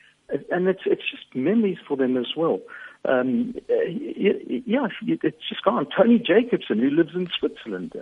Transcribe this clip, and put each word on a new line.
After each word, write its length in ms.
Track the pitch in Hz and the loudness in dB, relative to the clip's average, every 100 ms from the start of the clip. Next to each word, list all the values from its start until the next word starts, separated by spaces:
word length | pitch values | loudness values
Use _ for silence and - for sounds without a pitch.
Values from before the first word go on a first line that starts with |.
| - _ - 143 - | -20 _ -8 -6 -2
And 160 | 180 185 | 0 0
it's, 160 | 185 - | 0 -2
it's 220 | - - | -2 -4
just 240 | - - 127 | -12 -10 -2
memories 420 | 143 226 202 175 - | 2 4 2 -2 -4
for 100 | 135 | 0
them 200 | 127 127 | 0 0
as 180 | 117 151 | -2 -2
well. 220 | 165 95 - - - - | 0 0 -4 -18 -18 -6
Um, 500 | - 127 127 120 120 - - | 0 2 2 0 -2 -6 -2
uh, 40 | 117 - | 0 0
y-, 540 | 170 330 - 196 - - | -4 -8 0 0 0 -2
y-, 140 | 127 - | -6 -2
yeah, 220 | 254 240 - - | -2 -2 -4 -4
y-, 120 | 165 | -2
it's 260 | 156 - - | -2 -4 -12
just 140 | - | -4
gone. 240 | - 120 139 - | -2 0 -2 4
Tony 220 | 226 240 | 6 6
Jacobson, 600 | - 220 247 175 - 214 | 6 4 4 -2 0 0
who 100 | 131 | 2
lives 240 | 151 156 | 2 2
in 140 | 180 175 - | 0 -4 -4
Switzerland, 540 | 147 - 110 92 87 - | -4 -6 -10 -8 -8 -6